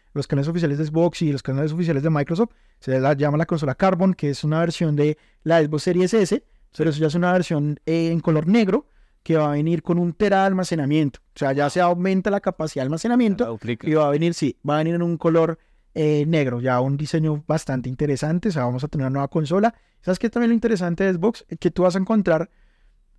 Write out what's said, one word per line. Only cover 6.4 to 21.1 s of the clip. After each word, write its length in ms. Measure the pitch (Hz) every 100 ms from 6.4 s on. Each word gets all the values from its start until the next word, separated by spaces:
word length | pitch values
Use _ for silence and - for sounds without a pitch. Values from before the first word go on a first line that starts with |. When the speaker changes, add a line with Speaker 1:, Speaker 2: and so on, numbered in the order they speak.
| - _ _ -
Speaker 1:
pero 140 | 156
eso 80 | 147
ya 80 | 156
es 80 | 170
una 180 | 180
versión, 460 | 185 170 156 147 147 -
eh, 240 | 165 165
en 80 | 165
color 260 | 170 156 156
negro, 400 | 233 196 226 - _ _ _
que 140 | - 160
va 140 | 151
a 20 |
venir 320 | 147 160 170
con 160 | - 175
un 140 | 175
tera 260 | 156 208 196
de 80 | 196
almacenamiento. 720 | 185 180 165 139 156 143 - _ -
O 40 |
sea, 120 | 139
ya 180 | 139 143
se 120 | 180
aumenta 500 | 175 175 185 190 196
la 80 | 202
capacidad 440 | - - 156 143
de 20 | 131
almacenamiento 580 | 160 226 240 226 190
Speaker 2:
Ya 40 | 117
la 40 |
duplica. 360 | 113 110 120 -
Speaker 1:
y 60 |
va 140 | 156 147
a 20 |
venir, 220 | 147 170
sí, 240 | 170 139 - 143
va 80 | 151
a 20 |
venir 180 | 160 170
en 60 |
un 160 | 170 165
color, 420 | 170 165 160 160 _ _ _
eh, 300 | 160 151 147 147
negro, 360 | 165 131 120
ya 180 | 127 123
un 160 | 131 139
diseño 480 | 151 165 156 147 -
bastante 440 | 156 - 131 123
interesante. 580 | 131 147 135 151 170 220
O 40 |
sea, 100 | 151
vamos 220 | 123 127 147
a 20 |
tener 180 | 147 131
una 40 |
nueva 140 | 135 139
consola. 480 | 175 147 185 226 - _ _
¿Sabes 180 | - 185
qué 100 | 233
también 220 | 233 233
lo 20 |
interesante 500 | 233 226 202 175 170
de 100 | 190